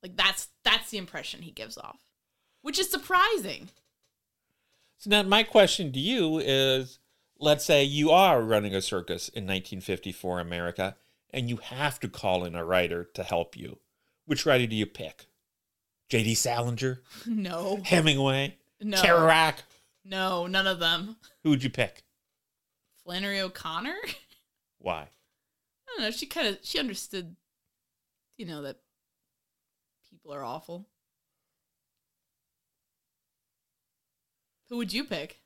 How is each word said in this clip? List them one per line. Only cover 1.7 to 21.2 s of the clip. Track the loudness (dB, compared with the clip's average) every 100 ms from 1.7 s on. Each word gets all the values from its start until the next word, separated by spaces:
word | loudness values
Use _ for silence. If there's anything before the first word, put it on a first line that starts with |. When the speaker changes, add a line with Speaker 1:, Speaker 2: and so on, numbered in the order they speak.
| -14
Speaker 1:
off, | -16 -20 _ _ _ _ _ _
which | -8 -4
is | -4
surprising. | -4 0 2 4 2 -4 -10 -14 _ _ _ _ _ _ _ _ _ _ _ _ _
Speaker 2:
So | 2
now | 2
my | 4 4
question | 6 8 8 6 -4
to | -4
you | -2 0 0 0
is, | 2 2 4 2 -2 -12 _ _ _ _
let's | 2 2
say | 6 4
you | 4 2 6
are | 8 8 6
running | 4 2 2
a | -2
circus | -2 -6 -4 -8 -8
in | -10 -4
nineteen | -4 -4 -12
fifty-four | -6 -6 -6 -8 -6 -6
America, | -4 -6 -6 -4 -6 -6 _ _ _
and | -8 -6
you | -6
have | -8 -4 -4 -4
to | -10
call | -6 -2 0
in | -2
a | -6
writer | 0 2 2 -2 -8
to | -12
help | -4 -4 -4 -10
you. | -16 -16 _ _ _ _ -6
Which | -2 2
writer | 2 2
do | -2
you | -4
pick? | -6 -16 -16 -20 _ _ _ _ _ _ _ _
J | 0
D | 2
Salinger? | 0 0 -2 -2 -4 -6 -6 _
Speaker 1:
<laughs> | -18 -6
No. | -6 -4 -6 -4 -4
Speaker 2:
Hemingway? | 2 4 4 4 2 2 -2 -6 _ _
Speaker 1:
No. | -4 2
Speaker 2:
Kerouac? | 6 8 8 8 6 0 -12 _ _ _
Speaker 1:
No, | -10 -4 -2 -2 -2
none | 0 0
of | 0
them. | 0 -2 -4 -14